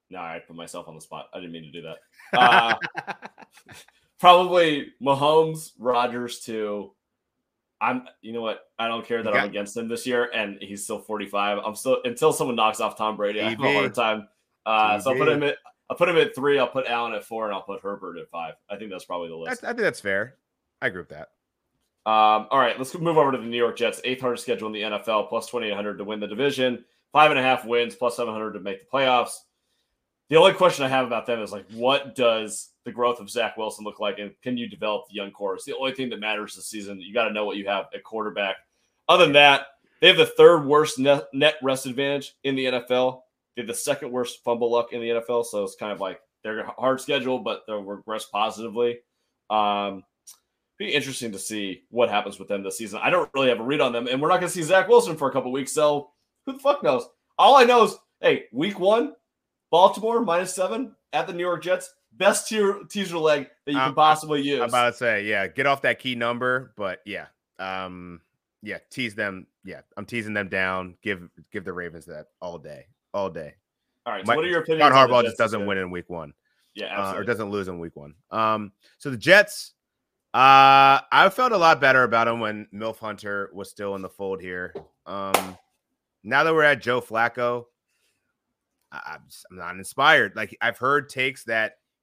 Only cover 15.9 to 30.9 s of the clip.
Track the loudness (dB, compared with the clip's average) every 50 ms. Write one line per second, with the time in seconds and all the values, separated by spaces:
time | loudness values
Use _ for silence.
15.9 | -2 0 0 2 4 4 2 2 0 -2 0 2 2 2 2 0 -2 -4 -4 -2
16.9 | -2 -4 -4 -4 -6 -8 -10 -10 -8 -6 -6 -6 -6 -8 -8 -10 -12 -10 -10 -10
17.9 | -10 -10 -12 -14 -14 -14 -16 -14 -12 -12 -12 -12 -14 _ _ -14 -14 -14 -12 -14
18.9 | -14 -14 -12 -10 -8 -8 -8 -10 -12 -12 -10 -10 -12 -10 -10 -8 -6 -4 -2 -4
19.9 | -4 -4 -4 -4 -4 -4 -4 -8 _ _ _ _ _ _ _ _ _ -8 -8 -8
20.9 | -8 -10 -14 -16 -16 -18 -18 -20 _ _ _ _ _ _ _ _ _ _ _ _
21.9 | _ _ -2 2 4 6 6 6 4 2 0 0 2 2 2 2 0 -4 -8 -10
22.9 | -8 -4 -2 2 4 4 4 4 2 -2 -4 -4 -2 0 0 0 0 0 -2 -2
23.9 | -2 -4 -6 -6 -4 -4 -4 -4 -4 -4 -4 -4 -4 -4 -4 -8 -6 -6 -6 -4
24.9 | -6 -4 -2 0 0 0 0 -2 -4 -6 -6 -6 -6 -6 -4 -4 -4 -4 -6 -6
25.9 | -8 -8 -8 -8 -8 -8 -8 -8 -4 -2 -2 -2 0 0 -2 -2 -2 -4 -10 _
26.9 | _ _ _ _ 4 4 4 4 4 2 2 2 0 0 -2 -2 -2 -2 -2 -2
27.9 | -4 -4 -4 -2 -2 -2 -6 -6 -6 -6 -8 -8 -10 -10 -10 -10 -10 -12 _ _
28.9 | -2 0 2 2 2 2 0 -2 -6 -16 _ _ _ _ _ _ _ _ _ _
29.9 | _ _ _ _ _ _ _ 4 6 8 8 6 6 4 4 2 2 2 -2 0